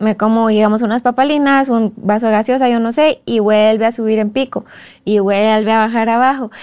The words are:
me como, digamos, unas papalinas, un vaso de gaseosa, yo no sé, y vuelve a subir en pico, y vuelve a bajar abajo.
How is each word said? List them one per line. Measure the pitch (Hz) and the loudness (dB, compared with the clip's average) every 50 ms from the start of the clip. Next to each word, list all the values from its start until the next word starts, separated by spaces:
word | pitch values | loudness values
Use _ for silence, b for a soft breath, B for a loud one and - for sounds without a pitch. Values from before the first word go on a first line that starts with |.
me | 208 220 214 - | -2 -2 -2 0
como, | 214 220 226 226 226 220 | 0 0 0 0 0 0
digamos, | 214 208 214 208 214 220 | 2 2 2 2 0 0
unas | 240 208 226 247 | -2 -2 -2 -2
papalinas, | - 247 247 262 269 294 302 294 285 277 277 269 269 269 | -2 -2 0 0 0 0 0 0 2 2 2 2 2 2
un | 233 226 220 208 - | 0 0 0 -2 -4
vaso | - - 190 208 220 240 | -6 -4 -2 -2 0 0
de | 220 214 | 0 0
gaseosa, | 208 220 - 247 262 262 247 | 0 0 0 0 0 0 0
yo | 240 233 | 0 0
no | 226 233 | -2 -2
sé, | 233 302 302 311 - - - | 0 0 0 0 0 -2 -4
y | - 233 220 | -4 -2 0
vuelve | 208 214 214 214 214 220 220 208 226 | 2 2 4 4 4 4 2 2 0
a | 226 233 | -2 -2
subir | - 226 220 220 214 | -2 -2 -2 0 0
en | 214 214 | 0 -2
pico, | 214 262 269 262 - 214 - B B B B B B B B 196 | -2 -4 -4 -4 -6 -10 -10 B B B B B B B B -2
y | 214 208 | 0 0
vuelve | 196 202 202 196 214 220 220 214 214 214 | 2 0 0 2 2 2 2 0 0 0
a | 220 226 214 226 | 0 0 0 0
bajar | 233 233 226 226 | 0 -2 0 0
abajo. | 226 240 254 262 277 269 247 214 B B | 0 2 2 0 0 -2 -6 -10 B B